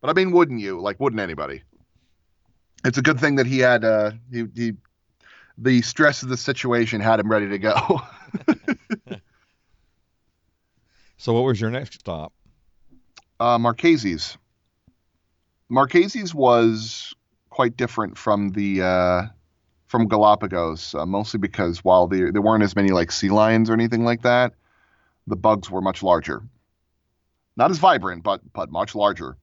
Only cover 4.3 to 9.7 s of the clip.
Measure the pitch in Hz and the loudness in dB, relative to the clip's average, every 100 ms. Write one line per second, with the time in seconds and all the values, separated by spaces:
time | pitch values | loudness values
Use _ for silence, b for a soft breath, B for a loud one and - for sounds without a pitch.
4.3 | 123 113 110 117 101 _ _ _ _ b | -10 -10 -6 -8 -8 _ _ _ _ b
5.3 | b b b 117 127 117 - 151 135 127 | b b b 2 2 2 2 2 2 -6
6.3 | 127 - 117 123 120 113 113 107 113 104 | -6 -4 -6 -2 0 0 0 2 2 2
7.3 | 110 101 101 107 107 - 160 - - - | 0 -2 -4 0 0 0 -2 -4 -20 -14
8.3 | - - - - 254 _ 220 _ 104 _ | -8 -4 -4 -4 -8 _ -12 _ -18 _
9.3 | _ _ _ _ | _ _ _ _